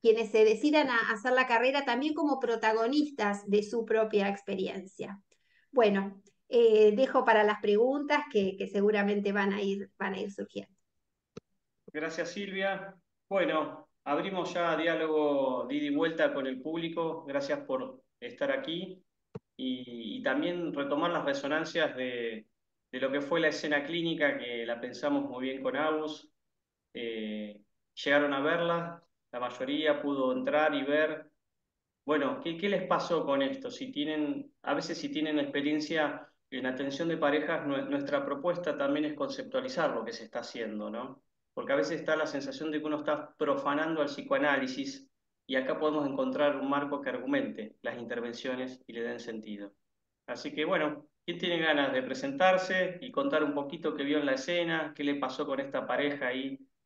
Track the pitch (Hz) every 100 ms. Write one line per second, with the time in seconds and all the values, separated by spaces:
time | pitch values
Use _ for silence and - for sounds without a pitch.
0 | 226 220 208 220 220 208 294 302 269 233
1 | 226 214 254 254 254 226 254 277 269 240
2 | 311 311 294 262 233 220 220 220 226 294
3 | 294 - 208 202 202 208 202 233 214 220
4 | 214 208 202 202 - 190 190 190 190 -
5 | 196 196 _ _ _ _ _ 262 214 196
6 | 196 - - _ - 240 226 214 214 208
7 | 262 262 233 214 208 208 208 208 247 294
8 | 294 294 294 208 190 - 190 202 208 208
9 | 202 208 202 202 196 202 196 196 190 -
10 | 190 190 202 196 196 202 - _ _ _
11 | _ _ _ - - _ _ _ - 151
12 | 160 175 165 202 190 190 196 190 - -
13 | _ _ - 196 156 156 - - - _
14 | 139 151 196 185 - 180 170 156 165 160
15 | 160 156 147 139 131 123 117 147 147 143
16 | 165 160 147 143 131 127 147 170 165 165
17 | 160 - 143 139 147 143 - 131 120 -
18 | _ _ 120 - 139 131 135 175 190 185
19 | _ _ _ - _ - 131 127 120 120
20 | 110 - 135 139 170 175 160 143 139 147
21 | 170 160 143 139 139 156 160 170 147 127
22 | 127 120 117 110 - _ _ _ _ 127
23 | 131 143 143 170 156 147 156 143 147 170
24 | 165 156 143 139 123 117 117 117 123 -
25 | 147 143 131 123 131 135 131 135 156 156
26 | 156 151 - _ _ _ _ _ _ 123
27 | 117 113 107 107 104 101 _ _ _ -
28 | 143 143 143 139 151 170 170 170 165 -
29 | _ _ _ 123 123 - 131 151 156 143
30 | 143 135 127 127 135 147 156 143 135 151
31 | 156 151 - _ _ _ _ _ _ _
32 | 143 147 135 127 170 165 202 185 - 165
33 | - 160 139 139 135 - - - 131 147
34 | 151 151 147 139 - _ - 147 170 165
35 | 147 151 156 151 143 147 143 151 151 160
36 | 147 - - _ - 131 127 127 139 156
37 | 165 156 147 147 170 160 143 135 135 139
38 | 139 139 139 131 131 131 151 147 139 147
39 | 151 147 135 135 123 131 127 175 147 117
40 | 110 113 110 123 - 123 107 104 104 117
41 | 131 - _ _ _ 131 117 139 - 156
42 | - 156 151 139 147 131 156 151 151 147
43 | 147 147 - - 143 139 147 147 160 156
44 | 139 - - 139 147 135 127 135 135 -
45 | - _ _ _ - 131 131 151 151 147
46 | 139 135 127 131 147 135 139 143 139 139
47 | 131 123 131 139 110 110 107 - 117 120
48 | 113 120 117 110 131 127 131 127 - 117
49 | 120 117 117 110 107 101 101 _ _ _
50 | _ _ - 117 143 151 160 175 151 147
51 | - _ - 170 180 165 160 147 135 131
52 | 127 - 139 139 185 185 190 185 180 -
53 | 127 143 143 156 147 143 139 170 156 139
54 | 143 147 139 131 - 175 170 160 147 -
55 | 143 143 127 - 139 135 139 131 - 127
56 | 143 143 127 131 135 135 - _